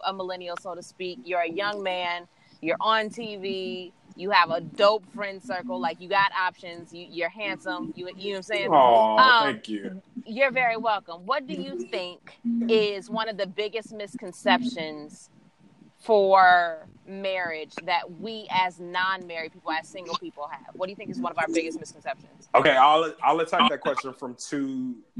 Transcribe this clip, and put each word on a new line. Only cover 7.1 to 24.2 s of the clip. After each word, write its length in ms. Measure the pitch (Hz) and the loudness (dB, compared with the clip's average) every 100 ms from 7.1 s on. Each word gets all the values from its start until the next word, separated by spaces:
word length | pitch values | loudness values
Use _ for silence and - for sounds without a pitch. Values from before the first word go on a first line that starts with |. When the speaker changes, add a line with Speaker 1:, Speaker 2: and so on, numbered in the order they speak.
| 165 170 | -6 -6
Speaker 1:
handsome, 640 | 202 202 190 190 180 165 175 | -4 -8 -6 -8 -8 -8 -10
you, 120 | 180 185 | -12 -10
you 100 | 196 | -8
know 40 | |
what 40 | 196 | -8
I'm 60 | |
saying? 260 | 185 208 196 | -6 -4 4
Speaker 2:
Aw, 460 | 151 127 113 110 110 | 6 8 8 6 6
Speaker 1:
Um, 280 | 254 240 143 | 8 8 4
Speaker 2:
thank 220 | 120 - | -2 -8
you. 320 | 104 196 190 - 247 - | -8 -8 -12 -14 -16 -12
Speaker 1:
You're 260 | 226 269 | 0 0
very 260 | 247 240 226 | 2 0 0
welcome. 480 | 226 202 175 170 185 | -2 -4 -6 -14 -6
What 220 | 285 262 | -6 -4
do 80 | 302 | -10
you 320 | 180 180 - | -8 -10 -8
think 500 | 208 180 175 - - 233 233 233 | -8 -8 -12 -20 -10 -4 -2 2
is 420 | 220 208 196 - | 2 2 -4 -8
one 200 | 220 220 | -6 -6
of 80 | 196 | -4
the 100 | 196 | -6
biggest 460 | 196 214 220 214 | -4 -6 -6 -10
misconceptions 1400 | 214 202 247 196 - 208 185 247 208 156 151 151 - - _ _ _ _ _ - _ | -14 -14 -12 -14 -4 2 2 2 -4 -6 -8 -14 -20 -20 _ _ _ _ _ -20 _
for 840 | - 214 196 190 185 180 170 160 - - - | 4 4 8 8 10 8 4 -4 -14 -20 -16
marriage 680 | 196 196 190 175 160 151 - | -6 -4 -4 -4 -6 -10 -10
that 260 | 165 170 - 175 | -2 -2 -2 -10
we 260 | 214 220 208 | -10 -10 -4
as 280 | 185 185 175 | -2 -2 -4
non-married 720 | 175 180 185 190 175 165 160 | -8 -2 -2 -2 -6 -10 -10
people, 200 | 180 170 | -10 -6
as 140 | 160 160 | -6 -6
single 300 | 190 170 170 | -14 -10 -10
people 320 | 170 143 147 | -10 -12 -12
have? 260 | 147 - - | -12 -16 -8
What 100 | 185 | -8
do 60 | |
you 40 | 202 | -8
think 140 | 202 | -12
is 100 | 254 | -8
one 120 | 175 | -6
of 60 | 170 | -4
our 100 | 160 | -2
biggest 240 | 165 160 156 | -2 -4 -10
misconceptions? 720 | 156 151 147 135 - _ _ 127 | -16 -14 -12 -12 -14 _ _ 4
Speaker 2:
Okay, 160 | 151 131 | 6 8
I'll, 360 | 143 156 165 - | 8 6 2 0
I'll 180 | 131 160 | 2 2
attack 280 | 165 180 170 | 2 2 2
that 120 | 143 | 2
question 320 | 156 131 135 | -2 -2 -6
from 220 | 123 | -10